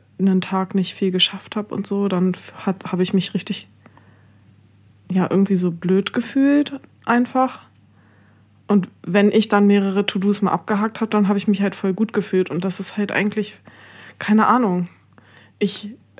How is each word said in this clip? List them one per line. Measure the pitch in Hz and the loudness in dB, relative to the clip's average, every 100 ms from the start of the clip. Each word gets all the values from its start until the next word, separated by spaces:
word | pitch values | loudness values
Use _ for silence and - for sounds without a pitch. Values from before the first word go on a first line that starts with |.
| _ - | _ -2
einen | 190 185 | 2 2
Tag | - 190 190 | 0 -4 -2
nicht | 196 185 | -2 -4
viel | - 190 | -2 -2
geschafft | 185 - 196 - 214 | 0 -2 -4 -10 -10
hab | 214 | -8
und | - 202 | -8 -4
so, | 202 202 | -2 -2
dann | 180 185 | 0 0
f-, | 180 - - - | -2 -10 -8 -6
hat, | 185 - | -6 -4
hab | 180 | -2
ich | 185 | 0
mich | 196 - | 0 -2
richtig, | 175 - 202 - _ - - _ _ _ _ _ _ _ _ _ _ - | -6 -8 -10 -12 _ -20 -20 _ _ _ _ _ _ _ _ _ _ -4
ja, | 185 175 | 0 2
irgendwie | 185 196 190 | 2 2 2
so | 180 | 0
blöd | 165 180 190 196 | -2 0 0 0
gefühlt | - 233 269 277 285 277 277 - _ | -4 -2 0 4 2 0 -6 -18 _
einfach. | - 240 247 262 262 - - _ _ _ _ _ _ _ _ _ - | -2 0 2 0 0 -2 -20 _ _ _ _ _ _ _ _ _ 0
Und | 202 170 _ | 0 0 _
wenn | - 196 202 | -2 2 4
ich | 220 214 | 4 2
dann | 202 202 | 4 4
mehrere | 202 196 196 196 | 4 2 0 -2
To-Dos | 202 196 202 | 0 0 0
mal | 196 | 0
abgehakt | 180 - 202 214 - | -2 -2 -2 -2 -4
hab, | 214 | -2
dann | 214 196 | 0 2
hab | 202 | 0
ich | 196 | 0
mich | 196 | 0
halt | 196 | 0
voll | - 190 | -2 -4
gut | 190 220 | -2 -2
gefühlt. | 214 - 185 180 | -2 -2 -2 -2
Und | 160 | -2
das | 185 180 | -4 -6
ist | 190 - | -6 -4
halt | 202 | -4
eigentlich, | - 208 214 202 - - - - - - - | -2 -2 -2 -6 -10 -20 -20 -20 -20 -20 -8
keine | - 214 214 | 2 4 4
Ahnung, | 240 220 180 175 _ _ _ _ - - - | 4 2 0 -4 _ _ _ _ -20 -16 -4
ich | 202 - 208 240 _ | -4 -4 -12 -16 _